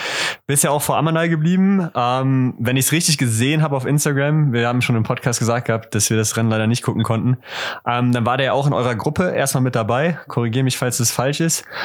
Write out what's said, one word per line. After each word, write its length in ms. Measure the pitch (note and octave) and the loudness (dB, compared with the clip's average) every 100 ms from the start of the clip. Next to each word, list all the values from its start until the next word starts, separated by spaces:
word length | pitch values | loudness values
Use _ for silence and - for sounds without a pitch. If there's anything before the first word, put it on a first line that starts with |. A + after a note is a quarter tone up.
| - - - - - | -8 -6 -6 -6 -2
Bist 160 | C#3+ | 0
ja 80 | D#3 | 2
auch 120 | C#3+ | 0
vor 160 | - C3+ | 0 0
Amanal 320 | D#3 D#3+ E3+ | 2 2 0
geblieben. 600 | D#3+ D#3+ F#3 F#3+ G3 E3 | 2 2 4 4 2 0
Ähm, 600 | - B2 C3 C3+ C3 B2+ - | -2 0 0 2 2 0 0
wenn 180 | A#2 C3 | 0 2
ich's 160 | B2+ | 2
richtig 240 | D#3 F3 C#3+ | 0 0 0
gesehen 460 | B2 A2 C3 D#3 | 0 2 2 2
hab 100 | D#3 | 0
auf 140 | C#3 A#2+ | 0 0
Instagram, 680 | C#3+ D3+ C#3 C#3+ D#3 D3 | 0 0 0 2 2 2
wir 160 | A#2+ A#2+ | 2 0
haben 140 | B2 | 0
schon 120 | A#2+ | 0
im 100 | A#2 | 0
Podcast 340 | G#2+ B2 B2+ A#2 | 0 -2 -2 -2
gesagt 300 | A2+ A#2 - | 0 -2 0
gehabt, 260 | A2 - | -4 -2
dass 160 | G#2+ - | -2 0
wir 80 | A2 | 0
das 180 | G#2+ - | 0 0
Rennen 140 | A2+ | 0
leider 160 | A2 A2 | 2 0
nicht 160 | A#2+ | 0
gucken 200 | - G#2+ | 0 -2
konnten, 360 | A2 A2+ B2 B2+ - - - - A#2 | 0 0 0 -2 -4 -10 -8 -6 -2
ähm, 260 | A#2+ B2 | 0 0
dann 140 | B2 A2+ | 0 0
war 100 | C3 | 0
der 100 | C3 | 0
ja 60 | |
auch 140 | B2 C#3+ | 2 0
in 80 | |
eurer 200 | G#2 B2 | 0 0
Gruppe 360 | A2 D#3 D3+ F3+ | -2 -2 -2 -2
erstmal 320 | - C3+ C#3 | 0 0 0
mit 120 | B2+ | 0
dabei. 440 | B2 G#2+ A#2+ E3 D#3 - | 0 0 0 0 -4 -6
Korrigier 340 | - A#2 B2 | -2 0 0
mich, 140 | C3 - | 0 0
falls 240 | B2+ A#2 | -2 0
es 100 | A#2 | -2
falsch 300 | - C3 D3+ | 0 -2 0
ist. 240 | E3 - - - | 0 -2 -6 -8